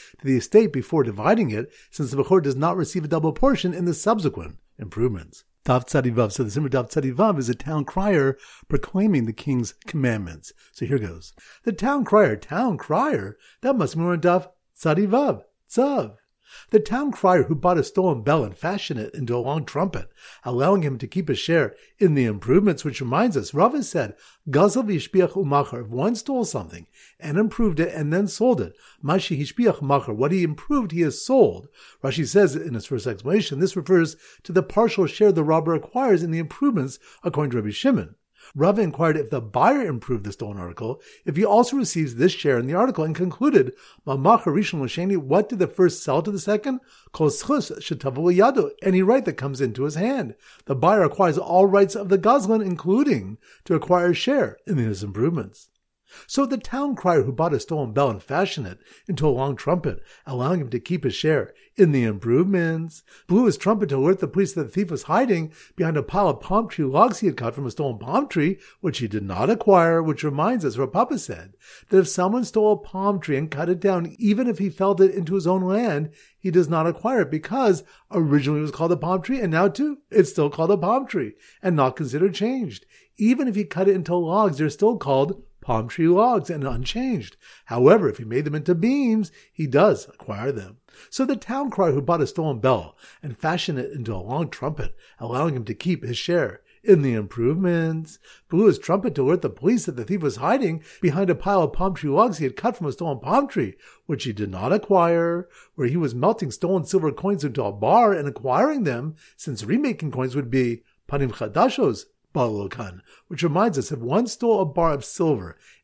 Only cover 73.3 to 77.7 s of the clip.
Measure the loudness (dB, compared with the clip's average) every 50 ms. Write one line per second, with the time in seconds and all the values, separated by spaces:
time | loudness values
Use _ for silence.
73.3 | -2 -2 -2 -4 -4 -4 -2 -2 -2 0 0 0 0 0 -2 -6 -6 -2 0 2
74.3 | 2 2 2 0 -2 -2 -4 -4 -2 0 0 2 4 6 6 4 4 2 -4 -2
75.3 | -2 0 0 2 2 2 2 0 0 0 0 0 -2 -2 -4 -6 -8 _ _ _
76.3 | _ _ -4 2 4 4 4 4 2 0 0 0 -2 -2 -2 0 0 0 0 0
77.3 | -2 -6 -6 -4 -2 2 2 2